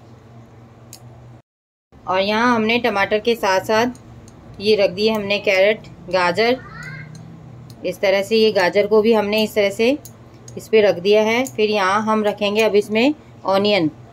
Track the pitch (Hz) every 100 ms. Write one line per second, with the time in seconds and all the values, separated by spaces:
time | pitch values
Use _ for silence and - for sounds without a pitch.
0 | - - - - - - - - - -
1 | - - - - _ _ _ _ _ -
2 | - 185 196 214 247 233 214 233 233 202
3 | 196 214 220 226 208 190 190 220 247 247
4 | - - - - - - 202 208 185 175
5 | 214 220 196 202 - 190 202 220 - -
6 | - 180 175 175 226 262 - - - -
7 | - - - - - - - - 175 180
8 | 196 196 196 226 220 196 175 202 202 214
9 | 214 220 202 214 214 220 202 202 233 294
10 | - - - - - - - 220 202 175
11 | 190 208 214 233 262 - 214 208 190 208
12 | 214 220 208 196 208 208 214 202 202 220
13 | 262 302 - - - 196 208 202 156 -
14 | -